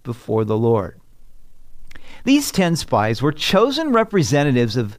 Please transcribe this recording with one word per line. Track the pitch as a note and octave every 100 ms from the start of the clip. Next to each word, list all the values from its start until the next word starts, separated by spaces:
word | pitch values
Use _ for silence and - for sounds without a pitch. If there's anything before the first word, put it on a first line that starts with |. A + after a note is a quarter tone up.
before | - A#2 - A2 A2
the | A2
Lord." | A#2 A2+ F2+ - - - - - - - - - - - - -
These | - C#4+ C#4+
ten | - F3 E3
spies | - A2 G#2+ A2+
were | C#3
chosen | D3+ - F#3+ B3 C#4 D#4+
representatives | A#3 A3 G3+ A2+ C#3+ D3 B2 A#2+ A#2+
of | G#2+